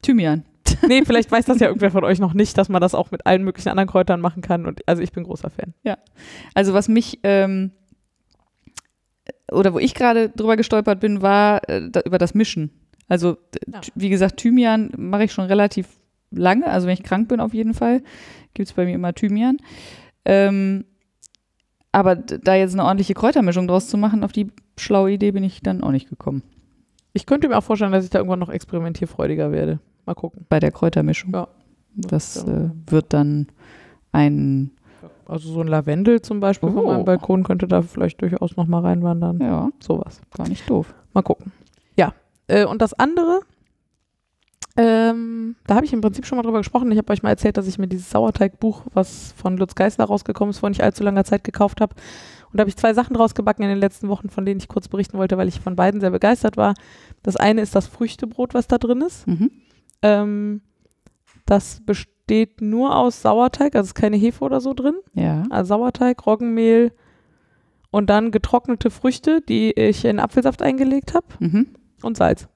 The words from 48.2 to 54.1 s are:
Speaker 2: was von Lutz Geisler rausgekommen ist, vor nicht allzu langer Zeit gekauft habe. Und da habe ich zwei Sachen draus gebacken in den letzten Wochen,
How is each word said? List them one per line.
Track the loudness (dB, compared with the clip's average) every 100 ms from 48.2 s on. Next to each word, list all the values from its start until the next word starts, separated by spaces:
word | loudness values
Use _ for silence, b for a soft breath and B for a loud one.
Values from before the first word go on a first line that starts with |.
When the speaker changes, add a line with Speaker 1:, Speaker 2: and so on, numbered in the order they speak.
| 0 0 -2 0 -4 -4 -4
Speaker 2:
was | -4 -4 -6 -20
von | -8 -4 -2
Lutz | -4
Geisler | 0 -2 0
rausgekommen | 0 0 -4 -4 -4
ist, | -2
vor | -4
nicht | 0
allzu | 0 2
langer | 0 0
Zeit | 0 0
gekauft | -2 0 0 2
habe. | -4 -4 B B B B B
Und | -2
da |
habe | -2
ich | 2
zwei | 2
Sachen | 2 0
draus | 2 2
gebacken | 2 -2 -2
in | -2
den | 0
letzten | -2 -2
Wochen, | -6